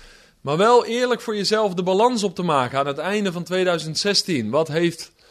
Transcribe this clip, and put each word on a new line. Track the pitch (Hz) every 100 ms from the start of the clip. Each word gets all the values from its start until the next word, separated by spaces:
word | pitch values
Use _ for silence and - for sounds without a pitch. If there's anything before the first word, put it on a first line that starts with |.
| - - - _
Maar | 135 156
wel | 214 240 214
eerlijk | 233 247 233
voor | - 214
jezelf | 185 214 208
de | 180
balans | 180 190 240 240
op | 196
te | -
maken | 175 143 120 135
aan | 139
het | 139
einde | 170 208 196
van | 175
tweeduizend | 165 185 180 170 156 151
zestien. | 202 190 - 147 107
Wat | 139 160
heeft | 156 170 160 - _ _